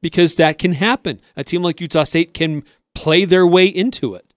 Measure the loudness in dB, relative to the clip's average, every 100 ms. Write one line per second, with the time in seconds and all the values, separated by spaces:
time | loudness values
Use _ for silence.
0 | -4 2 2 4 0 0 -2 0 -2 -2
1 | -6 -10 _ -12 -6 -4 -4 -6 -4 -2
2 | 0 0 -2 -4 -4 -6 -10 _ _ -8
3 | 0 2 4 4 4 4 2 0 -4 -4
4 | -6 -8 _